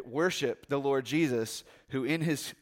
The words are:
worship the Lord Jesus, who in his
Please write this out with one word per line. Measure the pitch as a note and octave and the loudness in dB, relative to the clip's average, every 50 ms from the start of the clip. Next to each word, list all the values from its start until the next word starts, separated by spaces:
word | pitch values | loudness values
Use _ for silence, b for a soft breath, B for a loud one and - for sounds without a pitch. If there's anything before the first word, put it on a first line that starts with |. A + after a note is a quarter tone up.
| - | -10
worship | A#2+ A#2+ D3+ F3 F3+ - - C#3+ A#2+ - - - - | -6 -2 0 2 2 0 0 0 -2 -2 -2 -4 -2
the | C#3+ C#3 | -2 0
Lord | C#3 C#3 C#3 C3+ B2 | 2 2 2 2 0
Jesus, | A2+ C#3+ E3 D#3+ C3 B2 A2+ A2+ - - - - b b b b b | 2 2 2 4 4 2 0 0 -2 -6 -12 -14 b b b b b
who | C#3 C3+ A#2+ | -4 -2 0
in | C3+ D#3+ E3 | 0 0 0
his | D#3 E3 D3 C3+ - - - _ | 0 0 0 -2 -4 -10 -12 _